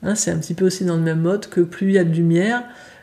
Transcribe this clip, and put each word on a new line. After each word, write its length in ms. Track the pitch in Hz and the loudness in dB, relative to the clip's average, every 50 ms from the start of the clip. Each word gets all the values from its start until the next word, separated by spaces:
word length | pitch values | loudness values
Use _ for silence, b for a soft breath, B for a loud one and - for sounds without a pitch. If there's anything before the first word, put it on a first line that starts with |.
Hein, 120 | - 190 214 | -6 -4 -4
c'est 160 | 214 - 175 | -2 -2 -2
un 60 | 175 | -4
petit 160 | 160 - - | -4 -4 -6
peu 140 | 170 180 185 | -2 0 0
aussi 180 | 185 185 - 190 | 0 0 0 -2
dans 120 | 175 165 | -2 0
le 60 | 165 | 0
même 200 | 160 165 160 160 | 0 0 0 0
mode 240 | 165 175 196 208 - | 0 0 0 -2 -4
que 160 | - - 185 | -4 -2 0
plus 240 | 170 170 - - 196 | 0 0 -2 -2 0
il 80 | 196 196 | 2 2
y 40 | 190 | 2
a 60 | 170 | 2
de 80 | 165 | 2
lumière, 500 | 160 165 170 165 165 175 190 220 240 247 240 B B B B B B B | 2 2 2 4 4 2 2 2 0 -2 -4 B B B B B B B